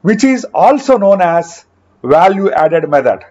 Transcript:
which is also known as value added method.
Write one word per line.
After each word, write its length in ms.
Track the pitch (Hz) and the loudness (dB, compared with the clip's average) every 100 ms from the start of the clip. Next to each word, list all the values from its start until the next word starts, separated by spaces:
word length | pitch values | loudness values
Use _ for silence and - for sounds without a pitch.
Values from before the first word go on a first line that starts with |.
which 220 | 175 220 | -2 0
is 240 | 269 254 - | 0 -2 -4
also 440 | 147 202 285 - 247 | 0 2 2 0 0
known 240 | 196 196 | 2 2
as 440 | 175 170 170 - _ _ _ _ | 0 -2 -4 -16 _ _ _ _
value 480 | 127 151 190 196 196 | 0 2 2 2 -2
added 380 | - 160 165 151 | -2 -2 -2 0
method. 340 | 143 123 98 - | 0 0 -4 -10